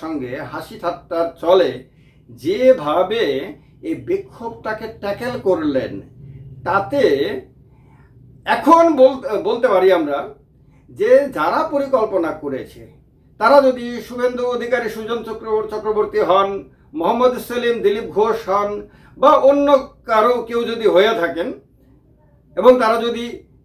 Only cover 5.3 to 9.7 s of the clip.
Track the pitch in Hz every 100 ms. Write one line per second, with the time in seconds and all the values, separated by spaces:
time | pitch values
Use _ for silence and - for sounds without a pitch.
5.3 | 247 196 175 151 135 - - - - -
6.3 | - - - 180 196 196 285 208 139 151
7.3 | - - _ _ _ _ _ _ - -
8.3 | - - 240 277 339 339 269 262 262 -
9.3 | 202 170 240 240